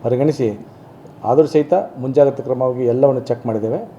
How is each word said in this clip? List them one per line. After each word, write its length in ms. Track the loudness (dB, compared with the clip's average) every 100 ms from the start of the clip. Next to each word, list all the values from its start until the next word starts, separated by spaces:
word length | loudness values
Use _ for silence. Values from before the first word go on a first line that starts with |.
ಪರಿಗಣಿಸಿ, 640 | -2 0 0 0 -4 -4 -14 -20 -20 -20 -20 -10
ಆದರೂ 240 | 0 4 4
ಸಹಿತ 260 | 2 2
ಮುಂಜಾಗ್ರತಾ 680 | -2 -2 -8 -2 2 2 2
ಕ್ರಮವಾಗಿ 420 | -6 -2 -2 0 0
ಎಲ್ಲವನ್ನು 360 | 2 2 2
ಚೆಕ್ 240 | -4 -6 -4
ಮಾಡಿದ್ದೇವೆ. 440 | -4 -2 -4 -8